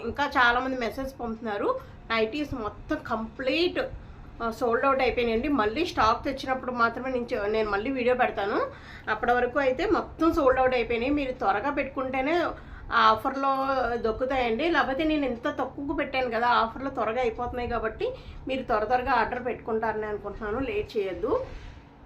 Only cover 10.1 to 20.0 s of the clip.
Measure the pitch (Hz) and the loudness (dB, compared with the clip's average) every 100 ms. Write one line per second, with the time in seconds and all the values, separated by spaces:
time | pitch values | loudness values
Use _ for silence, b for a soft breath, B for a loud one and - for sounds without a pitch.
10.1 | - 320 330 269 254 254 254 226 233 247 | 2 2 6 4 6 4 4 0 0 2
11.1 | 294 262 254 208 202 285 285 269 277 262 | 0 0 0 2 2 0 -2 -2 -4 -4
12.1 | 262 269 339 311 - B B B 226 220 | -2 0 0 0 -4 B B B 4 6
13.1 | 220 262 269 269 269 269 262 233 240 220 | 4 2 0 0 0 0 0 0 0 0
14.1 | 220 254 269 240 226 330 302 247 269 311 | 0 0 0 0 2 2 2 2 0 2
15.1 | 302 269 233 294 294 262 - 285 302 277 | 2 0 -2 -4 -4 -6 -4 -4 -2 -2
16.1 | 262 254 226 240 226 226 226 269 254 220 | 0 0 0 2 4 2 -2 -6 -2 -2
17.1 | 233 247 226 240 247 240 233 214 220 453 | 0 0 -2 -6 -4 -4 -2 -4 -4 -6
18.1 | 508 B B - 262 - 214 214 254 247 | -6 B B -4 -4 0 0 2 0 2
19.1 | 240 208 247 240 - - 220 226 214 | 2 2 -2 -4 -6 -4 -2 0 -2